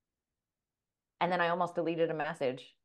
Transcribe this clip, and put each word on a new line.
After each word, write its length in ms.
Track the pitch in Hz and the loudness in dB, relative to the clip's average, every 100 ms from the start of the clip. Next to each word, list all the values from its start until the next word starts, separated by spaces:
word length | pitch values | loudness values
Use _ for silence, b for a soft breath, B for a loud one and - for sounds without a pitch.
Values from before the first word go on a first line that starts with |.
| _ _ _ _ _ _ _ _ _ _ _ - | _ _ _ _ _ _ _ _ _ _ _ -2
And 100 | 175 | 0
then 80 | 180 | 2
I 100 | 170 | 2
almost 260 | 175 170 175 | 2 0 0
deleted 340 | 165 170 160 | 0 2 0
a 40 | |
message 600 | 156 147 160 131 135 - _ | 0 -4 -2 -2 -2 -8 _